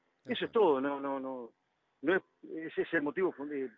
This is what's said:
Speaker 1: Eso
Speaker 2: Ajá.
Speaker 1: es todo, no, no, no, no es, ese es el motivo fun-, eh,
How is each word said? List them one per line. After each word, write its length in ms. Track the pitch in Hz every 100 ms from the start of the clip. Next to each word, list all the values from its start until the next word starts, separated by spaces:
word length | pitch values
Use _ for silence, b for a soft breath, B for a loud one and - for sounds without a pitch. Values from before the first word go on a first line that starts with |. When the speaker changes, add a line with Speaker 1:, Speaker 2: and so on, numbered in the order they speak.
| _ _ -
Speaker 1:
Eso 80 |
Speaker 2:
Ajá. 120 | 240 -
Speaker 1:
es 60 |
todo, 300 | 233 185 131
no, 180 | 143 143
no, 200 | 139 139
no, 320 | 131 127 117 _ _ _ _ -
no 140 | 143 185
es, 80 | - _
ese 400 | - 160 160 -
es 120 | 180
el 100 | 160
motivo 280 | 143 185 180
fun-, 200 | - 147
eh, 160 | 143 127